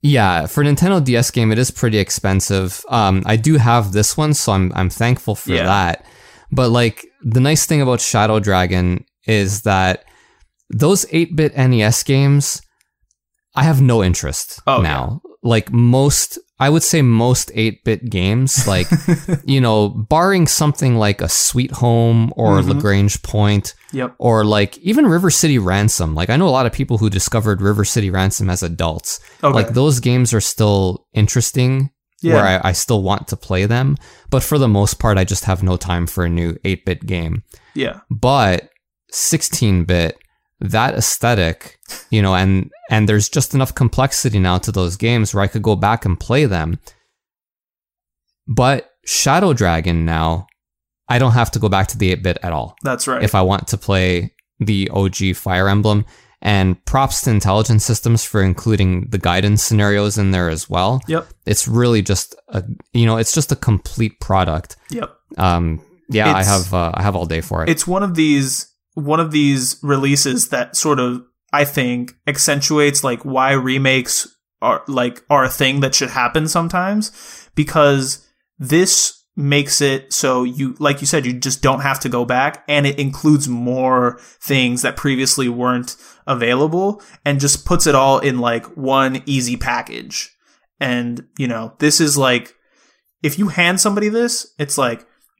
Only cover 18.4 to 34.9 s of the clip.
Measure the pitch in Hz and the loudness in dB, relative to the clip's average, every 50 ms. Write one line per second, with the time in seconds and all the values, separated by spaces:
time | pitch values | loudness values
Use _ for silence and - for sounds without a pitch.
18.4 | 131 135 - - 117 104 98 90 90 - 170 147 - - 170 - - - 180 143 | 0 0 0 0 0 0 0 0 2 2 0 0 2 0 0 0 0 -4 -4 -4
19.4 | - - 139 135 127 117 110 107 104 101 - - 107 - 151 160 175 190 196 185 | 0 0 0 2 2 2 4 2 2 0 -2 -6 -2 0 0 2 2 2 2 2
20.4 | 165 139 - - 160 147 143 - 143 131 120 113 107 104 98 - - - - - | 2 2 2 0 0 0 0 0 0 0 2 2 2 0 0 -2 -2 -2 -2 -2
21.4 | - - - 123 127 135 - - 127 120 117 117 117 117 117 113 113 120 - - | -2 0 0 -2 -2 -2 -2 -2 0 2 4 4 4 4 4 4 2 0 0 0
22.4 | 113 107 101 98 - - 95 - 104 104 98 98 101 101 - - - - - 107 | 0 2 2 2 2 2 0 0 2 2 2 4 2 2 0 -4 -8 -4 0 2
23.4 | 104 104 104 101 - - - _ _ - - 135 127 123 - _ - 117 113 110 | 2 2 2 0 -2 -4 -14 _ _ -12 -8 -8 -8 -8 -8 _ 0 2 2 4
24.4 | 107 107 107 104 101 98 - - - 175 226 285 302 220 160 175 185 180 - - | 4 4 4 2 2 0 -4 -6 -4 0 2 4 4 4 4 4 2 2 2 2
25.4 | - 160 143 120 98 90 95 101 104 104 - - 87 80 78 78 90 - 113 143 | 2 2 2 2 2 2 0 2 2 2 0 0 -2 -2 -2 -2 0 0 2 2
26.4 | 190 180 127 131 127 113 - - 135 - 120 107 113 107 98 95 - - - 113 | 2 2 2 2 0 0 -2 -4 -4 -2 0 0 0 0 0 0 -2 0 -2 0
27.4 | 107 110 101 90 95 101 104 101 101 - - 120 104 95 90 95 92 95 - - | 0 0 0 2 2 0 2 2 0 0 0 -2 -2 0 0 0 0 0 0 0
28.4 | 101 95 90 90 - 85 85 - 85 82 78 - - - - - - - - _ | -2 -2 -2 -2 -4 -6 -4 -4 -4 -4 -4 -6 -8 -10 -12 -12 -14 -20 -16 _
29.4 | - 143 135 113 101 - 113 123 135 156 139 120 - 123 120 127 123 113 120 110 | 0 0 2 2 0 0 0 2 2 2 2 2 2 0 2 2 2 2 2 0
30.4 | - - - - 110 104 101 98 98 92 90 - _ _ _ 110 104 101 - 127 | -2 -2 -2 0 2 2 4 2 2 0 -2 -6 _ _ _ 0 0 2 2 0
31.4 | 113 - - 139 123 127 131 135 139 139 _ _ _ _ _ _ - 165 160 151 | -2 0 0 0 0 0 0 0 -2 -4 _ _ _ _ _ _ 0 2 2 4
32.4 | 104 95 92 92 - 95 87 - - - 120 104 95 92 101 - - - - - | 4 4 2 2 0 0 -2 -2 -2 0 0 0 0 0 -2 -4 -4 -10 -10 -10
33.4 | - - 95 92 98 104 117 123 131 139 143 - - - - - _ - - 131 | -6 -4 -2 -2 0 0 0 0 0 0 -2 -2 -6 -18 -20 -20 _ -2 -2 -2
34.4 | - - 151 147 135 117 104 98 101 101 | 0 0 0 2 4 4 4 4 2 0